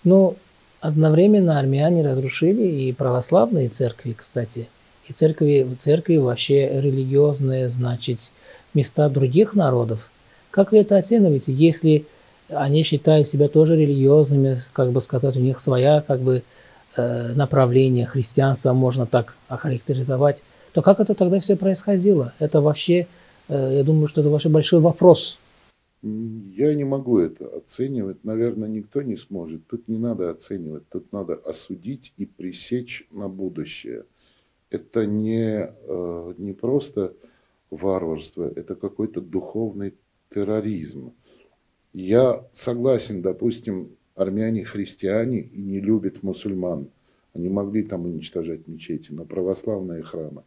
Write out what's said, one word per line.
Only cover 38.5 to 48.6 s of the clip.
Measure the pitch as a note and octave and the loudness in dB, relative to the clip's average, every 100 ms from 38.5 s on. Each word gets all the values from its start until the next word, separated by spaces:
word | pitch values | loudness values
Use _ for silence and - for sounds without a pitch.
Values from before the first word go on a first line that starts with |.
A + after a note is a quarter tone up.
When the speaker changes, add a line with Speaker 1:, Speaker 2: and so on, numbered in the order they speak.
Speaker 2:
это | - - | -10 -14
какой-то | F#2 G2+ - A2 F2+ | -10 -10 -6 -6 -6
духовный | F2+ F#2 - G#2+ A2+ G2+ G2 _ _ _ _ | -8 -10 -8 -8 -8 -8 -12 _ _ _ _
терроризм. | G#2 G2+ A2 G#2+ G#2 D2+ - - _ _ _ _ _ _ _ _ | -6 -4 -4 -4 -8 -10 -16 -18 _ _ _ _ _ _ _ _
Я | F#2 F#2 A2+ B2+ B2 - | -12 0 4 4 0 -8
согласен, | - - A#2+ B2+ A#2+ - G2 | -10 -8 -2 0 0 -2 -6
допустим, | F#2 - A#2 A#2 - F#2+ D#2+ _ _ - | -6 -2 -4 -4 -8 -8 -10 _ _ -6
армяне | G2 G2+ A2 A2 | -4 -2 -4 -4
христиане | A2+ G#2 G2 - F#2+ G#2+ A#2+ A#2 | -6 -10 -10 -6 -4 -2 -2 -6
и | - G2 | -8 -14
не | G2 G2 | -8 -6
любят | G2 A2 F#2+ - | -2 -2 -4 -8
мусульман. | G2 F2+ G#2 F#2 F2+ D#2+ C#2+ _ _ _ _ | -10 -8 -8 -6 -6 -8 -10 _ _ _ _
Они | E2+ F2+ | -10 -6
могли | G2 G2+ G#2+ | -4 -4 -6
там | G#2+ F#2+ | -6 -8
уничтожать | E2+ D#2+ D#2 F2 E2 D#2 | -8 -10 -10 -10 -8 -12